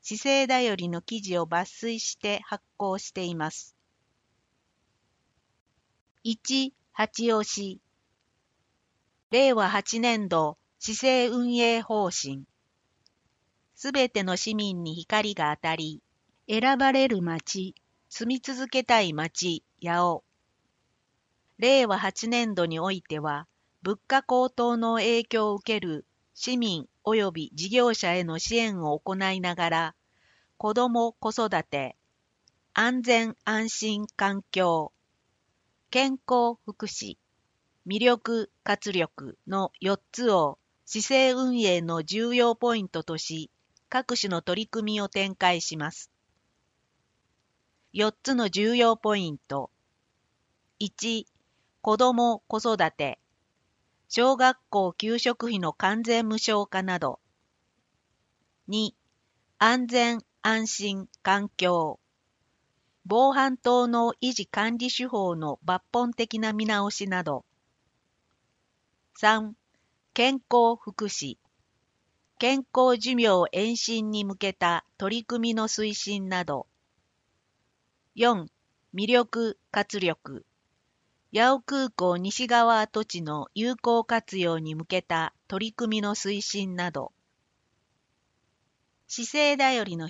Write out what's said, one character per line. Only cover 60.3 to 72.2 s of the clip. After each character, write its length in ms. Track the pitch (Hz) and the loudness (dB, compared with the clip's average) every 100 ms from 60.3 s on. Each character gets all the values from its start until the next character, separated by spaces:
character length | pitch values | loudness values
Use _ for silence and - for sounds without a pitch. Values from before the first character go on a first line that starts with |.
| _ | _
安 240 | 214 220 220 | -2 0 -2
心・ 420 | - 202 190 185 _ | -4 -4 -6 -10 _
環 260 | 190 202 202 | 0 0 0
境。 500 | - 180 170 156 - _ _ _ _ _ _ _ _ _ _ 180 | -2 2 2 0 -6 _ _ _ _ _ _ _ _ _ _ 0
防 260 | 220 269 | 4 4
犯 240 | 262 269 254 | 4 2 2
等 320 | 240 247 240 | 4 4 4
の 240 | 233 233 - | 2 2 0
維 140 | 254 | -4
持 120 | 233 185 | -4 -4
管 300 | 208 220 233 | -2 -2 -2
理 140 | 247 | -4
手 160 | - 247 | -4 -2
法 300 | 220 185 165 | -2 0 -2
の 220 | 151 131 | -4 -4
抜 160 | 165 185 - | -2 -4 -2
本 220 | 240 240 | -2 0
的 260 | 240 226 220 | -2 -4 -2
な 140 | 220 | -2
見 140 | 214 220 | -2 0
直 240 | 208 202 | 0 0
し 180 | - 196 | -4 -4
な 140 | 185 | -2
ど。 240 | 160 131 - _ _ _ _ _ _ _ _ _ _ _ _ _ _ _ _ | -2 -4 -8 _ _ _ _ _ _ _ _ _ _ _ _ _ _ _ _
三、 420 | - 214 220 214 220 _ _ _ _ _ | 0 2 2 -2 -12 _ _ _ _ _
健 220 | - 254 | 0 2
康・ 420 | 269 - 240 233 233 | 0 2 4 4 2
福 280 | 214 - 202 | -8 -8 -6
祉。 320 | - 143 - _ _ _ _ _ _ _ _ | -6 -8 -12 _ _ _ _ _ _ _ _